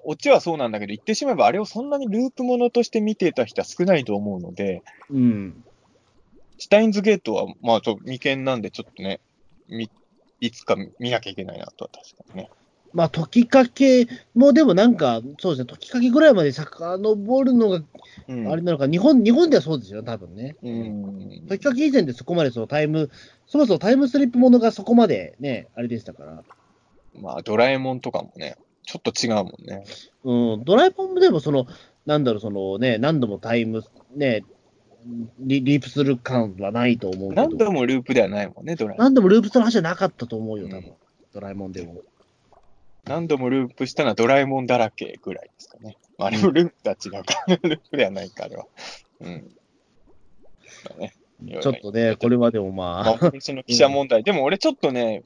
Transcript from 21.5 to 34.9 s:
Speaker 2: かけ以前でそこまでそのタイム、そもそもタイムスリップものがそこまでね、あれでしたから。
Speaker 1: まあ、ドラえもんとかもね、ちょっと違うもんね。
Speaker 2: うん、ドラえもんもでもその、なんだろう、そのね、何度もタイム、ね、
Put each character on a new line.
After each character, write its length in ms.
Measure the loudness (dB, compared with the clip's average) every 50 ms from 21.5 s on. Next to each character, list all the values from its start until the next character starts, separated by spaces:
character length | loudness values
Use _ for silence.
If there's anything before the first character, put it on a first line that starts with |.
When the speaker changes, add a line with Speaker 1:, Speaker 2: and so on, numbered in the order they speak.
| -8 -4 -4
Speaker 2:
か 100 | -2 -2
け 120 | 0 0
以 60 | 2
前 120 | 2 2 0
で 100 | 0 -4
そ 120 | -8 -6
こ 100 | -4 -2
ま 80 | 0 0
で 80 | 0
そ 80 | -2 -4
の 80 | -6
タ 140 | -4 -2 -2
イ 60 | -2
ム、 220 | 0 -2 -2 -4 -4 _ -14 -20 -20 _ _ _
そ 100 | _ 0
も 80 | 2 2
そ 80 | 2 2
も 60 | 2
タ 120 | 2 2
イ 40 | 4
ム 140 | 4 2 2
ス 100 | 2 0
リ 60 | 0
ッ 60 | 2
プ 60 | 4
も 120 | 6 6 8
の 100 | 8 6
が 120 | 6 4
そ 120 | 0 -2 0
こ 100 | 4 6
ま 140 | 6 6
で 280 | 4 2 -2 -4 -8 -12 -10
ね、 300 | -6 -6 -6 -6 -8 _ -10
あ 80 | -8
れ 60 | -8
で 100 | -6 -6 -8
し 40 | -10
た 100 | -12 -20
か 120 | -20 -18
ら。 180 | -20 -20 -20 -20 _ -20 _ _ _ _ _ _ _ _ _ _ _ -20
Speaker 1:
ま 220 | -16 -12 -12 -10
あ、 40 | -10
ド 160 | -6 -2 2
ラ 140 | 4 4 4
え 80 | 2 0
も 160 | -2 -4 -6
ん 40 | -6
と 120 | -8 -6
か 100 | -6 -8
も 120 | -8 -10 -14
ね、 220 | -14 -14 -14 -14 _ _ _ _ _ _
ち 120 | -16 -12
ょ 20 | -8
っ 20 |
と 100 | -6 -6
違 180 | -4 -4 -2 -2
う 40 | -2
も 80 | -2 -2
ん 220 | -4 -10 -18 -18
ね。 180 | -16 -16 -16 -16 -18 -20 -20 -20 _ _ _ -4
Speaker 2:
う 340 | -2 0 0 0 0 -2
ん、 60 | -4 0
ド 120 | 2 4
ラ 100 | 4 4
え 80 | 4 2
も 120 | -2 -8
ん 60 | -4 0
も 60 | 2
で 100 | 4 4
も 100 | 4 2
そ 120 | -2 -2
の、 160 | -2 -2 -2 -4 -8 -20 _ _ _ _ -4
な 140 | -2 0 0
ん 40 | 2
だ 80 | 0
ろ 60 | -2
う、 40 | -2
そ 100 | -4 -8
の 260 | -6 -6 -4 -4 -4
ね、 200 | -2 -2 0 0
何 220 | 0 0 0 0 0
度 80 | -2
も 120 | -2 -6 -6
タ 160 | -6 -2 -2
イ 100 | -2 -2
ム、 180 | -2 -6 -8 -10 _ _ _ _ _ -6
ね、 280 | -2 -2 0 0 -2 -6 _ _ _ _ _ _ _ _ _